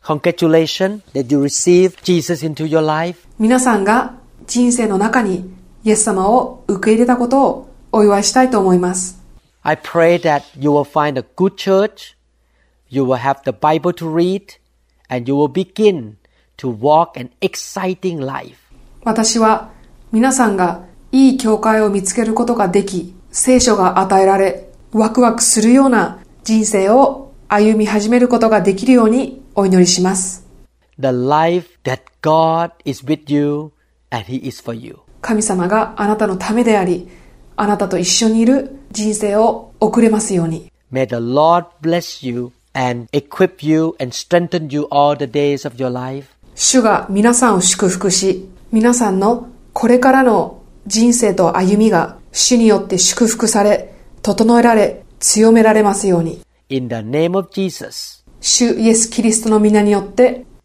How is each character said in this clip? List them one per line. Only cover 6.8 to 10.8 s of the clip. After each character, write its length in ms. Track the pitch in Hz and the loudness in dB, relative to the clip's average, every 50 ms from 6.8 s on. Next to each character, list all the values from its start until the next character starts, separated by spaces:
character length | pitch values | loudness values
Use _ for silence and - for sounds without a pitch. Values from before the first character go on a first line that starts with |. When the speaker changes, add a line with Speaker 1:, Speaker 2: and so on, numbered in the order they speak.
Speaker 2:
け 100 | 208 220 | 0 0
入 80 | 220 220 | 2 2
れ 60 | 247 | 2
た 100 | 240 247 | 0 0
こ 120 | 240 240 240 | -2 0 0
と 180 | 269 277 269 | 0 2 2
を 220 | 185 - - - - - - - - | 0 -2 -6 -12 -20 -20 -20 -12 -4
お 100 | - 220 | 0 2
祝 180 | 208 208 202 202 | 2 4 2 2
い 40 | 208 | -2
し 80 | - | 0
た 100 | - 254 | 2 2
い 80 | 254 254 | 2 2
と 80 | 247 208 | 0 0
思 140 | 190 185 180 | 2 2 2
い 40 | 175 | 2
ま 160 | 180 180 185 | 0 -2 -4
す。 260 | - - - - - - - - - _ _ _ _ | -6 -8 -10 -14 -20 -20 -20 -20 -20 _ _ _ _
Speaker 1:
I 140 | _ 147 156 | _ -4 -4
pray 420 | - - - - 170 165 170 175 170 | -4 -6 -4 0 2 2 4 2 2
that 220 | 170 165 147 139 - - _ | 0 -2 -2 -2 -4 -10 _
you 140 | 135 135 147 | -4 -2 0
will 200 | 147 147 | 2 2